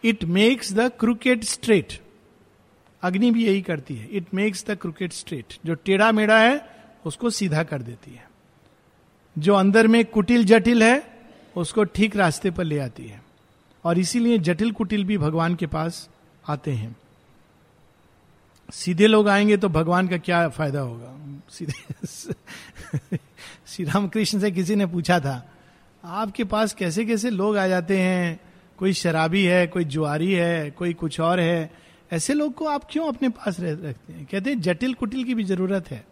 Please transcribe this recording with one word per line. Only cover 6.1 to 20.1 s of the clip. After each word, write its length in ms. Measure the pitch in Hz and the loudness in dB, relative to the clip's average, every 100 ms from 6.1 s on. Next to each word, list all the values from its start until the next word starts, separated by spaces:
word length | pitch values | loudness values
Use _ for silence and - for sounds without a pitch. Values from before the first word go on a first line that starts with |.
मेढ़ा 260 | 214 214 220 | 4 4 6
है, 300 | 226 285 - - - _ 160 | 6 2 -4 -20 -20 _ -12
उसको 240 | - 240 | -6 -6
सीधा 320 | 220 190 151 | -2 -2 -2
कर 200 | 160 147 | -2 -6
देती 280 | 120 117 - | -10 -16 -20
है। 220 | 120 - _ _ _ _ _ _ _ _ _ _ - | -20 -20 _ _ _ _ _ _ _ _ _ _ -2
जो 160 | 156 | 2
अंदर 320 | 202 190 202 220 | 4 6 6 6
में 180 | 233 | 6
कुटिल 400 | 226 214 185 240 | 4 0 4 4
जटिल 380 | 202 226 208 240 | 8 6 8 6
है, 380 | 220 262 - - - - - - | 6 4 0 -20 -20 -20 -14 -8
उसको 280 | 165 - | -4 -2
ठीक 320 | 202 - 214 202 | -2 0 0 2
रास्ते 340 | 180 139 202 | 0 0 -4
पर 140 | 170 | -2
ले 140 | 170 147 | -4 -4
आती 280 | 131 - 113 | -6 -10 -18
है। 180 | 107 _ _ _ _ _ _ | -18 _ _ _ _ _ _
और 140 | 170 170 | -2 0
इसीलिए 400 | 180 240 233 233 | 0 2 2 2
जटिल 340 | 160 170 226 | 2 0 -2
कुटिल 320 | 214 196 214 | -2 -2 -2
भी 140 | 190 208 | 0 0
भगवान 360 | 147 160 165 | 0 0 0
के 120 | 175 160 | -2 -4
पास 440 | 160 165 - - _ _ _ - | -4 -6 -8 -18 _ _ _ -8
आते 220 | 151 151 | -8 -4
हैं। 240 | 123 113 117 _ _ _ _ _ _ _ _ _ _ _ _ _ _ _ _ - | -6 -6 -12 _ _ _ _ _ _ _ _ _ _ _ _ _ _ _ _ -20
सीधे 340 | - - 175 214 | -8 -4 4 6
लोग 220 | 214 208 | 6 4
आएंगे 280 | 202 208 208 | 4 4 2
तो 120 | 202 | 2
भगवान 400 | 156 165 175 | 0 2 0
का 100 | 185 | 0